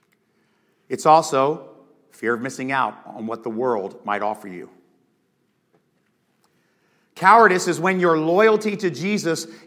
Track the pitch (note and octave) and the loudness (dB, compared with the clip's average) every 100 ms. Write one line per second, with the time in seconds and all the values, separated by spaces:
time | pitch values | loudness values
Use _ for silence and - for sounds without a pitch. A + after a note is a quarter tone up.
0 | _ _ _ _ _ _ _ _ - B2+ | _ _ _ _ _ _ _ _ -12 -2
1 | D#3+ D#3+ D#3+ C3+ C#3 D#3+ - - _ _ | 4 4 4 0 0 -2 -10 -20 _ _
2 | _ _ A2 A#2 C3 C3+ C3 C3+ A2+ - | _ _ -4 -4 -6 -10 -6 -4 -4 -6
3 | - - A2 A2+ A#2 A2 B2+ A2 F#2+ - | -16 -12 -10 -8 -8 -4 -2 -2 -4 -8
4 | G#2 G#2 G#2 G#2+ G2 F2+ - - _ _ | -6 -4 -4 -6 -12 -16 -18 -20 _ _
5 | _ _ _ _ _ _ _ _ _ _ | _ _ _ _ _ _ _ _ _ _
6 | _ _ _ _ _ _ _ _ _ _ | _ _ _ _ _ _ _ _ _ _
7 | _ - F#3 A3+ G#3+ F3+ F3 D3+ F#3 F#3 | _ 0 6 8 6 4 -2 -2 -2 2
8 | F3 D#3+ D#3 F3+ A3 G#3+ G#3+ G3+ F#3+ C3+ | 2 2 2 4 4 2 -2 -4 -4 -4
9 | F#3 G#3 E3 D#3 - - | -4 -2 -2 -4 -8 -18